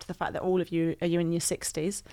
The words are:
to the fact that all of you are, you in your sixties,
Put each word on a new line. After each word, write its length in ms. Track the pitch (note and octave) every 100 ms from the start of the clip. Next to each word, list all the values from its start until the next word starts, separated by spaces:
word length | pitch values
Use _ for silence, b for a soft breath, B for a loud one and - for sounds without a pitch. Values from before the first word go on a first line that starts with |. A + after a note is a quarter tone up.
to 60 | -
the 60 |
fact 220 | F3+ E3+
that 80 | -
all 180 | F#3 F#3
of 100 | E3
you 240 | E3 E3 -
are, 60 | F3
you 120 | E3+
in 120 | E3+
your 80 | E3+
sixties, 640 | - F3 - - E3 G3+ B